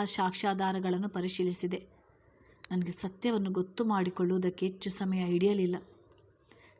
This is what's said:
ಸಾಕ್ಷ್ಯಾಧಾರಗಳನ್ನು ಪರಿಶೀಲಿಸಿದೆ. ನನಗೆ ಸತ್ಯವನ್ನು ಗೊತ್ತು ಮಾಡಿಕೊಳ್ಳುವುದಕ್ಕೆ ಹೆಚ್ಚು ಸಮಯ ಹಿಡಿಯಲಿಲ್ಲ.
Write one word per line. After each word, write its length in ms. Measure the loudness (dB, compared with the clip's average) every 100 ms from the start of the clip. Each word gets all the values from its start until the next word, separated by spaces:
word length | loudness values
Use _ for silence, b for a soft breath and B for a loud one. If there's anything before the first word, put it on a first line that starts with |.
ಸಾಕ್ಷ್ಯಾಧಾರಗಳನ್ನು 1040 | 2 2 2 0 0 0 0 0 0 0 -2
ಪರಿಶೀಲಿಸಿದೆ. 720 | -2 -2 0 0 0 -2 -4 -8 b b b b b b b -4
ನನಗೆ 200 | -2 -2
ಸತ್ಯವನ್ನು 600 | -4 -8 -2 0 0 0
ಗೊತ್ತು 340 | 0 -2 -2 2
ಮಾಡಿಕೊಳ್ಳುವುದಕ್ಕೆ 800 | 2 2 0 2 2 0 -2 -4
ಹೆಚ್ಚು 240 | -4 -4
ಸಮಯ 360 | -2 -2 0 2
ಹಿಡಿಯಲಿಲ್ಲ. 500 | 4 4 4 0 -2 -8 -20 -20 -20 -20 _ _ b b